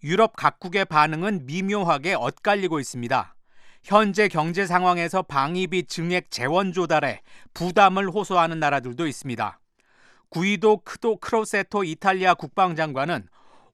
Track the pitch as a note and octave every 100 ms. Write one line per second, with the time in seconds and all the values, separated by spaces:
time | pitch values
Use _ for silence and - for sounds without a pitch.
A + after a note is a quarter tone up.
0 | D3+ F#3 A3+ - D3+ - F#3 G3 F#3+ D3+
1 | D3+ D#3 G3 F#3+ B2+ F3 G3 G#3 E3+ C#3+
2 | D#3+ E3 B2 - G#3 G3+ F#3 D#3 B2+ B2
3 | A#2+ B2+ E2 - _ - - - - G#3
4 | G#3 F#3 G#3 E3+ D#3+ F3 G3 F3+ F3+ F3
5 | E3 F#3 - C#3 C#3+ F3 F#3 F#3 F3+ -
6 | E3 F3+ - - B2 F3 G3 F3 E3+ D#3
7 | C#3 G#2 - - - - F3 F#3+ G3 F#3
8 | F#3+ G3+ G3 F3+ E3 D#3+ D3+ C#3 B2+ B2
9 | D#3+ - C#3 A#2 G#2 - _ _ _ _
10 | _ _ _ D#3+ F#3+ G3+ G#3+ G#3+ - -
11 | A#3 G#3+ - A3+ G#3+ G3+ F#3 G#3 F3 D#3+
12 | G3 F#3+ F#3 F3 D3+ - F3+ D#3+ D#3 C3
13 | D3 D3+ - _ _ - _